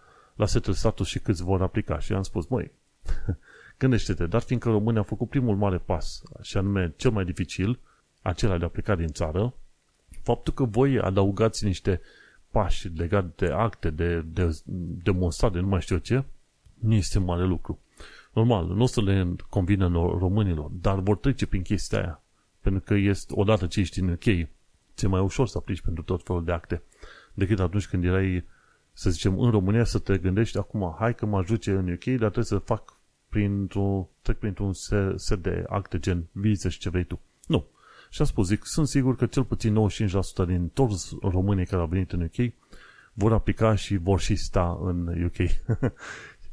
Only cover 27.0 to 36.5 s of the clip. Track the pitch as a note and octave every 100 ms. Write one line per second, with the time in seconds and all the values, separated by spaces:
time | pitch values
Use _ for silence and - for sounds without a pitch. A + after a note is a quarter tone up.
27 | - - - - F#2+ G#2 F2+ G2+ - F#2+
28 | F2+ F#2+ F#2+ F2+ - - _ _ _ -
29 | G2+ E2 G2 F#2 A#2+ G#2+ F#2+ A2 A2+ G#2
30 | - G2 F#2 F#2+ A2+ B2+ - A2 F2+ -
31 | A2+ A#2 G#2+ G2+ F2+ A2 - G2 F#2 F2
32 | - B2+ G#2+ - A2+ G2 - A2 - -
33 | _ _ _ G#2+ G2+ G2+ G2 G#2 G2 G2
34 | F2 _ - - A2 F2+ G2+ F2+ - G#2
35 | G2 - - - F2+ E2+ F2 G2 F#2+ F2
36 | G2 F2 D#2+ G2+ G#2+